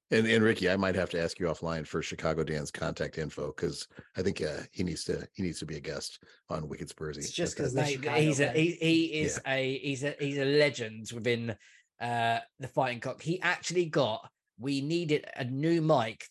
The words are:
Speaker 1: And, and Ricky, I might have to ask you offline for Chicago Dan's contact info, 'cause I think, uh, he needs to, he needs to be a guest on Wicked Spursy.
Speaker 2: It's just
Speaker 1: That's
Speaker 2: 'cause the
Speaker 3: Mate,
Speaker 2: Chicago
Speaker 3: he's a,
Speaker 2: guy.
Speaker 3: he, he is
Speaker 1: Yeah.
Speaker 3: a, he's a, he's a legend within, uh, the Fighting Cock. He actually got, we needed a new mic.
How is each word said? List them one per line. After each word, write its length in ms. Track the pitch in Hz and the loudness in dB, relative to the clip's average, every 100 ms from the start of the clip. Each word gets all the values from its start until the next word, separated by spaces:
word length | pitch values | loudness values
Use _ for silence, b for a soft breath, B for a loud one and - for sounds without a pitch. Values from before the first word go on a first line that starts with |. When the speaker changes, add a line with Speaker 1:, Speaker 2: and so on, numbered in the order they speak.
| - | 0
Speaker 1:
And, 160 | 113 113 | 2 6
and 180 | 113 | 6
Ricky, 240 | 110 104 90 | 6 4 4
I 80 | 98 | 4
might 180 | 95 92 | 2 2
have 160 | 87 | 0
to 100 | 85 | 0
ask 180 | 82 - | -2 0
you 60 | 87 | -2
offline 400 | 78 82 82 76 | -2 -4 -4 -4
for 160 | 82 | -4
Chicago 420 | - 82 82 80 | -4 -4 -2 0
Dan's 280 | 76 76 71 | 0 -2 -4
contact 460 | - 80 76 73 80 | -4 -4 -4 -6 -4
info, 320 | 76 - 71 | -8 -6 -8
'cause 360 | - 85 71 - B B - | -4 -4 -4 -12 B B -2
I 60 | |
think, 180 | 92 - | -2 0
uh, 200 | 80 73 78 | -4 -4 -8
he 120 | - | -4
needs 200 | 92 82 - | -4 -2 -4
to, 220 | 78 - | -4 -6
he 100 | - | -4
needs 160 | 90 80 | -4 -4
to 60 | 78 | -8
be 80 | 76 | -8
a 40 | |
guest 420 | 71 69 - - B B - | -6 -8 -8 -14 B B -8
on 180 | 78 76 | -6 -6
Wicked 220 | 71 73 | -8 -12
Spursy. 280 | - 80 73 | -8 -8 -6
Speaker 2:
It's 140 | 71 | -6
just 260 | - 175 - | -4 -4 -2
Speaker 1:
That's 100 | 135 | -2
Speaker 2:
'cause 40 | 131 | 0
the 60 | |
Speaker 3:
Mate, 100 | 147 135 | 0 0
Speaker 2:
Chicago 180 | 147 151 | 0 4
Speaker 3:
he's 180 | 156 135 | 4 4
a, 60 | 143 | 2
Speaker 2:
guy. 60 | 156 | 4
Speaker 3:
he, 140 | 170 170 | 2 2
he 220 | 160 160 165 156 | 4 4 4 0
is 180 | 151 - 135 | -2 -2 -2
Speaker 1:
Yeah. 80 | |
Speaker 3:
a, 240 | 135 131 131 | 0 0 -2
he's 240 | 139 135 | -4 -2
a, 120 | 143 147 | -4 -2
he's 180 | 147 139 | -4 0
a 60 | 135 147 | 4 6
legend 540 | 147 127 110 110 107 | 4 2 -8 -8 -10
within, 420 | 117 113 117 117 107 b b b - | -4 0 0 0 -6 b b b -8
uh, 380 | 120 120 117 117 - - | -4 2 2 2 -2 -12
the 80 | 131 | -6
Fighting 320 | - 127 120 | 0 0 0
Cock. 200 | 131 - | -6 -6
He 180 | 151 180 | -4 0
actually 440 | 170 175 - 170 165 | 2 0 0 0 2
got, 400 | 156 120 110 - _ _ - | 2 2 0 -8 _ _ -8
we 240 | 127 139 | -4 -2
needed 440 | 143 170 170 147 - - | 0 -2 2 0 -2 -6
a 80 | |
new 380 | 123 135 160 170 | -4 0 2 4
mic. 440 | 156 147 113 110 - | 4 4 4 -4 -12